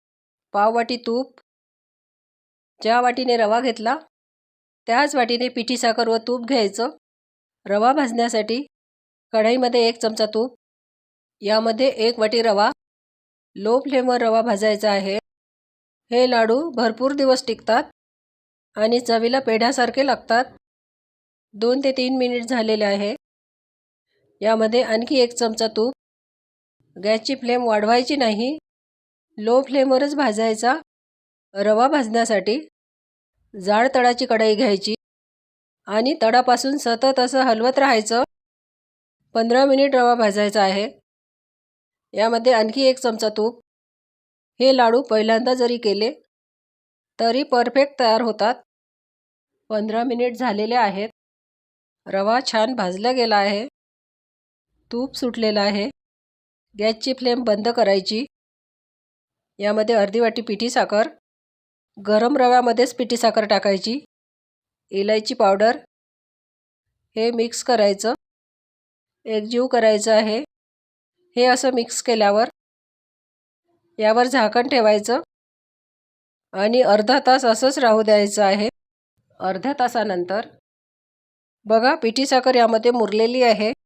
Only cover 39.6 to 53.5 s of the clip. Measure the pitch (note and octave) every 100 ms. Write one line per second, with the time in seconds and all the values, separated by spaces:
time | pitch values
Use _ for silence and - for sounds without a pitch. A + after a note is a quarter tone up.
39.6 | C#4 C4+ C#4 C4 A#3+ A#3+ G#3+ G3+ G#3 G#3+
40.6 | F#3+ G3 A#3+ - _ _ _ _ _ _
41.6 | _ _ _ _ _ G3 A3+ A#3 A#3+ A#3
42.6 | A3 C4+ C4 B3+ B3 A3 A3 G#3+ A3 -
43.6 | _ _ _ _ _ _ _ _ _ -
44.6 | C4 C4 A#3 A#3+ - A3 A3 A3+ A#3+ B3+
45.6 | A#3+ A#3+ A3+ G3+ A3 D4+ _ _ _ _
46.6 | _ _ _ _ _ - A#3 B3 D4 B3
47.6 | A#3+ C4+ C#4 - A#3 A3 A#3 G#3+ G#3 C4
48.6 | _ _ _ _ _ _ _ _ _ _
49.6 | _ G#3+ A3 A3 B3+ A#3 B3 A#3+ B3+ G#3
50.6 | A3 B3 G#3 F#3+ A3 - _ _ _ _
51.6 | _ _ _ _ - G3 G3+ A#3+ C4 A3
52.6 | A3+ B3 F3+ F#3 A#3 B3+ A3+ G#3 G3+